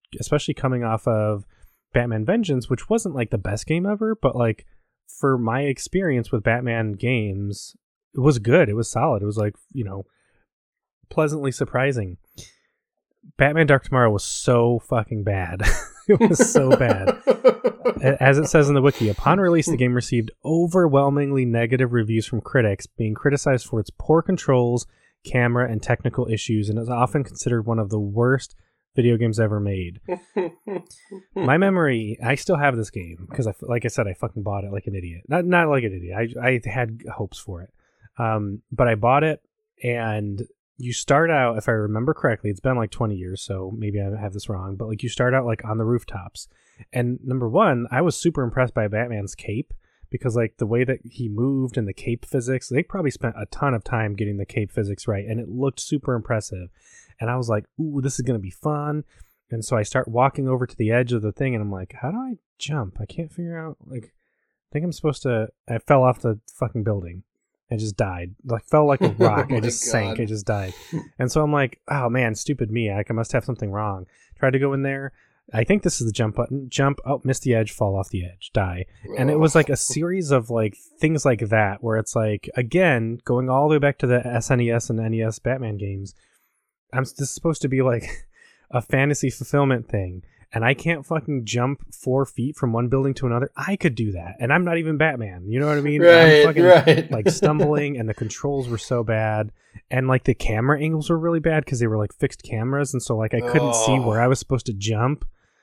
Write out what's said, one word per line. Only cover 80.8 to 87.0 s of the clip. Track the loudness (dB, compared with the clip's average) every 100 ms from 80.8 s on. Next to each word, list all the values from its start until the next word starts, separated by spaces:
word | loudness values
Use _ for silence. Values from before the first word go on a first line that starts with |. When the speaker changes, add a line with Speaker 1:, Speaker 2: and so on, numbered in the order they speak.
| -18 -2
Speaker 1:
things | 0 2
like | 2 0 2
that | 2 2 -2
where | -2 -2
it's | -2
like, | 0 0 -2 -4 -6
again, | 0 2 4 2 0 -4
going | -2 -2 0
all | 2 4
the |
way | 4
back | 2 2
to | 2
the | 2
S | 0 -2 0
N | 2
E | 2
S | 0 -2
and | -2
N | -2
E | -2
S | -2 -2
Batman | -4 -4 -4 -6
games, | -6 -8 -10 -16 _ _ _ _ _ _ _
I'm | -6